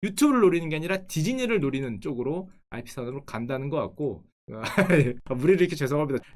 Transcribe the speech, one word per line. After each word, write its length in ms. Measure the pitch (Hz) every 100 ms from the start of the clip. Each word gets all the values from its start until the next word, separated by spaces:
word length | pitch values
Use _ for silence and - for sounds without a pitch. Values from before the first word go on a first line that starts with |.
유튜브를 360 | 208 - 294 254
노리는 280 | 190 170 165
게 80 | 156
아니라 280 | 170 190 -
디즈니를 540 | 160 170 262 247 214
노리는 400 | 139 135 131 110
쪽으로 500 | 156 120 123 170 185 - -
아이피 220 | 117 107
사업으로 340 | - 120 139 139
간다는 440 | 113 120 131 139
것 80 | 151
같고 460 | 98 - 143 90 - _ -
<laughs> 80 | 110 113 - 190 170 127 123 -
아, 80 |
무리를 280 | 127 156 185
이렇게 140 | 175 151
죄송합니다. 440 | 135 147 147 127 -